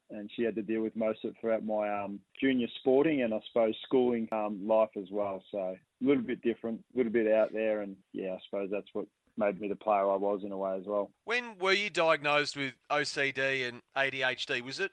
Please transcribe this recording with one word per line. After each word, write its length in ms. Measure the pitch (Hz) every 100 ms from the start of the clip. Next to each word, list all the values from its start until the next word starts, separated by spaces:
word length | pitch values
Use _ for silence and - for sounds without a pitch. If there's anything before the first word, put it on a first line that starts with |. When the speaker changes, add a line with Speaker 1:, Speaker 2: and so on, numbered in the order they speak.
| -
Speaker 1:
and 200 | 107 104
she 100 | -
had 120 | 113 104
to 60 |
deal 180 | 104 110
with 160 | 110 110
most 300 | 110 110 113
of 60 |
it 40 | -
throughout 240 | 117 110 107
my, 240 | 107 104
um, 320 | 101 101 101 _ -
junior 280 | 135 127 117 -
sporting 440 | 135 131 160 147
and, 100 | 117
I 80 | 107 -
suppose, 240 | 120 113 110
schooling, 460 | - 135 123 120 110
um, 340 | 110 107 101 104
life 260 | 110 110 104
as 160 | 92
well. 320 | 104 101 95 -
So 60 | 104
a 180 | 92 92 _ -
little 240 | 127 139
bit 180 | 113 120
different, 380 | 120 110 113 113 - 123
a 20 |
little 140 | 117
bit 180 | 113 107
out 220 | 110 107
there, 300 | 107 110 107
and, 160 | 101 95 _
yeah, 180 | - 95
I 60 | 92 -
suppose 240 | 101 98
that's 160 | 101 -
what 140 | 107 90 _ _ -
made 240 | 104 95
me 80 | 104
the 80 | 98
player 340 | 107 101 98
I 60 | 98
was 240 | 101 104 101
in 80 |
a 40 | 95
way 200 | 95 95
as 80 | 95
well. 260 | 104 98 _ -
Speaker 2:
When 320 | 240 240 196
were 140 | 190
you 160 | 196 208
diagnosed 680 | 165 165 151 147 147 147 143
with 200 | 135 - -
O 140 | 147
C 300 | 143 151 139
D 300 | 135 135 135
and 180 | 123 120 - 135
A 120 | 135
D 140 | 135
H 220 | 131 123 -
D? 160 | 127
Was 180 | 123 135
it 120 | 190